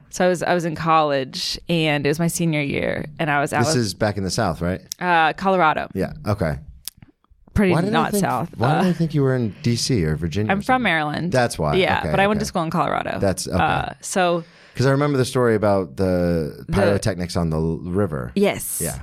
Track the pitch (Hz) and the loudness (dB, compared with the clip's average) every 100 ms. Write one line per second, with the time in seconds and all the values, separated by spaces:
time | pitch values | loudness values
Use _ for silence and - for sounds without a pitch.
0 | - - 180 175 - 175 165 156 160 160 | -14 -2 0 0 0 0 -2 -2 2 4
1 | 151 139 131 180 - - - 170 156 147 | 4 0 -2 -6 -6 -6 -2 0 2 2
2 | 139 160 170 - 170 151 143 - - - | 0 0 0 0 0 0 -2 -2 -2 -4
3 | - - 156 147 147 139 - 120 110 87 | -6 -6 -2 0 0 0 2 2 0 0
4 | 107 101 92 104 104 80 85 92 - - | -2 0 -2 0 -2 -2 -2 -4 -8 -6
5 | 180 170 160 - 190 190 160 147 - 95 | 0 2 2 0 0 2 2 2 -2 -4
6 | 87 - - 101 80 69 76 - - - | -4 -4 -4 0 0 -4 -8 -16 -16 -16
7 | - _ _ _ - - 196 165 185 220 | -20 _ _ _ -4 2 2 2 2 0
8 | 151 202 147 127 170 - 120 160 190 165 | 0 0 0 -2 -4 -2 0 2 2 0
9 | 165 147 135 131 113 - 120 117 - 127 | 0 2 2 2 -2 -2 -2 0 0 0
10 | 78 78 85 78 110 196 208 254 220 165 | 0 0 -2 -2 0 -2 0 0 2 0
11 | 151 147 165 131 120 - 156 180 170 58 | 0 -2 0 0 0 0 0 2 2 0
12 | - 175 202 208 214 190 165 165 143 50 | 0 2 2 2 -2 -4 -2 0 0 -2
13 | - - 196 180 - 92 160 87 - - | -4 0 0 0 -2 0 0 0 -4 -8
14 | - 202 175 170 170 - - - 127 139 | -6 0 2 0 -4 -16 -12 0 2 4
15 | 147 135 127 131 120 107 104 98 90 - | 2 2 2 2 2 4 4 2 0 -2
16 | 95 90 87 85 73 - - 85 - 101 | 0 2 2 0 -2 -6 -4 0 2 2
17 | 113 87 87 90 82 78 80 80 85 90 | 0 -4 -4 -2 0 0 -2 -2 -2 -2
18 | 101 73 62 - 202 107 - - 156 - | -2 -2 -6 0 0 0 -6 -6 -4 -4